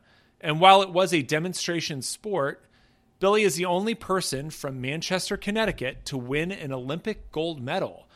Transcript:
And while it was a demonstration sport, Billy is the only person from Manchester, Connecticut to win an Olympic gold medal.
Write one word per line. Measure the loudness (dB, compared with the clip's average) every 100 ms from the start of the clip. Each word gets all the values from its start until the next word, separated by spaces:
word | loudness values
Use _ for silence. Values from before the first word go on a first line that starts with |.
| -20 _ _ _
And | -4 6
while | 10 10
it | 8
was | 2 2
a | 2
demonstration | 2 -2 -2 -4 -4 -4 -4 -6
sport, | -8 -10 -4 -2 -2 -4 _ _ _ _ _ _
Billy | 2 4
is | 4 2
the |
only | 0 0 -2 -4
person | -2 -2 -2 -6 -8
from | -8 -8 -6
Manchester, | -6 -6 -2 -4 -2 -4
Connecticut | -2 0 -2 -2 -6 -6
to | -8 -8
win | -4 -2 -2
an | -6 -6
Olympic | -6 -6 -6 -6 -8 -8
gold | -6 -6 -6
medal. | -6 -4 -4 -6 -20